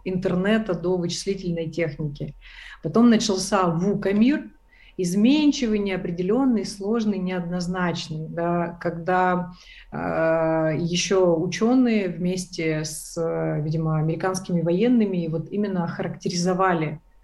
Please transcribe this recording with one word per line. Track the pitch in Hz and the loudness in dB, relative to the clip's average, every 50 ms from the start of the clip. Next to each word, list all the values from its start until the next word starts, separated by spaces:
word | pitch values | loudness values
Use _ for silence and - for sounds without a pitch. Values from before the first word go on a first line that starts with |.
| - | -6
интернета, | 185 185 180 190 185 175 180 185 202 220 220 220 - 175 | -4 -4 -2 0 0 0 2 2 2 2 2 2 0 -4
до | 165 170 180 185 175 | -2 0 0 0 0
вычислительной | 170 170 - - - 196 196 190 - 175 170 165 165 160 | 0 -4 -4 -4 -4 -4 -4 -4 -4 -4 -4 -4 -4 -6
техники. | 156 170 170 151 143 - 156 147 143 - 147 143 - - - - - - - - - - | -2 -2 -2 -2 -4 -6 -6 -6 -6 -8 -10 -10 -12 -16 -20 -20 -20 -20 -20 -20 -16 -10
Потом | - 156 - 220 240 240 | -6 0 4 6 6 6
начался | 226 202 - - 190 185 - - 220 190 185 175 | 6 6 4 0 0 -2 0 0 2 2 2 2
вука | 160 165 185 208 196 - - 190 202 | 2 0 0 0 0 0 0 0 4
мир. | 208 226 262 302 311 226 - - - _ _ _ _ - - - - | 4 4 4 4 0 -4 -10 -18 -20 _ _ _ _ -20 -14 -6 -4
Изменчивый, | 185 175 180 202 208 254 285 302 302 294 277 - 247 220 214 208 | -2 0 2 4 4 6 6 6 4 4 2 2 0 0 0 0
неопределенный, | 202 196 185 185 190 180 170 170 180 185 220 262 277 262 233 202 185 | 0 -2 -4 -4 -4 -6 -4 -2 0 0 2 2 2 2 2 0 -2
сложный, | - - - 190 202 226 240 214 214 196 185 | -4 -8 -6 -4 -2 -2 0 0 0 -2 -2
неоднозначный, | 180 185 185 180 175 170 175 180 170 175 185 185 180 170 170 170 - - 156 156 160 160 | -2 -2 -4 -4 -4 -4 -4 -4 -4 -4 -2 0 0 0 -2 -4 -6 -8 -8 -8 -8 -8
да, | 165 170 170 170 175 175 170 170 175 - | -6 -2 -2 0 0 0 0 -2 -4 -4
когда, | - 175 165 165 165 180 185 180 185 185 180 175 175 175 - - - - - - - - | -6 -4 -4 -4 -2 0 2 2 4 2 2 0 -2 -6 -10 -18 -20 -20 -20 -20 -18 -12
э, | - 156 170 175 165 160 160 160 160 165 160 160 160 160 160 160 156 147 | -8 -6 -4 -2 0 0 2 2 2 2 2 2 2 2 0 0 0 0
еще | 175 165 175 180 - - 202 190 185 175 165 | -2 -2 -2 -2 0 2 2 4 4 4 4
ученые | 160 175 180 175 - 220 233 254 262 247 240 220 208 190 180 | 2 0 -2 -2 0 2 4 4 4 4 4 2 0 0 -2
вместе | 170 165 180 180 185 185 180 - - 170 165 160 156 156 156 | -4 -2 -2 -2 -2 -2 -6 -8 -6 -4 -2 -2 0 -2 -4
с, | 151 151 - - - - 170 | -6 -8 -10 -12 -10 -6 -4
э, | 165 165 165 165 160 160 156 156 | -4 -2 -2 -2 -2 -2 -2 -2
видимо, | 147 156 160 160 160 160 156 156 | -2 -2 -2 -2 0 0 0 0
американскими | 151 160 165 - - 185 185 185 - - 180 170 | 0 0 0 0 -2 -2 -2 -4 -4 -2 -2 0
военными | 165 170 170 185 226 247 254 233 214 196 185 175 165 160 | 2 2 2 4 4 4 4 4 4 2 0 -2 -2 -2
вот | 156 160 - - | -4 -4 -6 -4
именно | 190 202 208 196 185 180 170 | -4 -4 -2 -2 -2 -2 -2
охарактеризовали, | 170 - - - 170 - - - 196 180 175 175 185 180 175 190 185 175 165 156 151 156 - _ _ _ - | -4 -4 -6 -6 -6 -6 -6 -6 -4 -2 0 0 0 2 2 2 2 2 0 -2 -4 -6 -8 _ _ _ -20